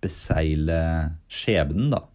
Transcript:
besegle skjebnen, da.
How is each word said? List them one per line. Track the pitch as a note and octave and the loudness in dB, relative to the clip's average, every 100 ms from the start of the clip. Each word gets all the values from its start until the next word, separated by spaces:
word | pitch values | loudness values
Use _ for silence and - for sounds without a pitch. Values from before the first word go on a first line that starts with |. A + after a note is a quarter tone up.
besegle | F#2 - - D#2+ D#2+ D#2 D#2 E2 D#2+ E2 D#2 D#2+ _ | -6 -8 -2 0 2 2 0 0 0 0 -2 -6 _
skjebnen, | - - G2+ D2 D#2+ C#3 | -6 0 2 2 2 2
da. | C3 - | 0 -4